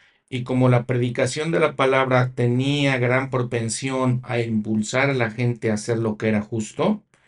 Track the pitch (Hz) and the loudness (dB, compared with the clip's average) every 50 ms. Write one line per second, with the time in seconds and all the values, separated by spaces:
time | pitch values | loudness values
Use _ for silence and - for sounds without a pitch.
0 | _ _ _ _ _ _ 135 123 127 135 127 127 127 123 123 123 123 - 123 120 | _ _ _ _ _ _ -8 -6 -4 -2 2 4 6 6 6 4 2 0 -2 0
1 | 123 123 127 131 127 123 - 151 156 165 170 170 156 147 139 139 135 131 135 135 | 0 0 0 0 0 0 -2 -2 -2 0 2 2 2 2 2 2 2 2 4 2
2 | 131 131 131 123 127 127 - 127 123 120 120 127 131 139 143 143 139 139 131 123 | 2 2 2 2 2 0 0 0 0 2 2 2 2 2 2 2 2 2 2 2
3 | 123 120 127 131 135 131 131 127 120 120 123 117 113 113 - - 135 135 131 131 | 2 2 0 0 0 -2 -2 -4 -2 -2 -4 -4 -4 -4 -4 -6 -4 -4 -2 0
4 | 127 127 123 123 - 117 117 120 117 117 110 107 104 110 110 107 107 - 127 131 | 2 2 0 0 -2 -4 -4 -4 -2 -2 -2 -2 -2 0 -2 -2 -2 0 0 0
5 | 139 139 135 127 117 110 107 123 123 120 120 - 117 110 104 104 - 120 117 113 | 0 2 2 0 -2 -2 -2 -2 -2 -2 -2 -2 -2 -2 -2 -2 -2 -2 -2 -2
6 | 113 110 107 - 110 107 110 104 104 - 120 110 107 - - - 160 208 214 - | -2 -2 -2 -2 -2 0 0 0 -2 -4 -6 -6 -6 -6 -4 -2 0 0 -2 -2
7 | - _ _ _ _ | -6 _ _ _ _